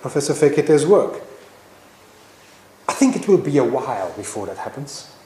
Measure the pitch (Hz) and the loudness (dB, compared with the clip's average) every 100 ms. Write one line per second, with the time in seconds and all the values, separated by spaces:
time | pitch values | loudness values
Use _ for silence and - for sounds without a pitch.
0 | 139 147 143 143 147 147 147 151 156 196 | -4 -4 -2 2 2 2 4 2 6 4
1 | - - - - - - - - - - | 2 -6 -16 -20 -20 -20 -20 -20 -20 -20
2 | - - - - - - - _ - - | -20 -20 -20 -20 -20 -20 -20 _ -8 0
3 | 269 190 - 185 151 143 117 131 - 107 | 2 2 2 2 4 2 2 -2 -4 -6
4 | 92 - 98 113 95 92 - - 143 - | -6 -8 -10 -10 -10 -10 -12 -12 -14 -14
5 | - - | -18 -20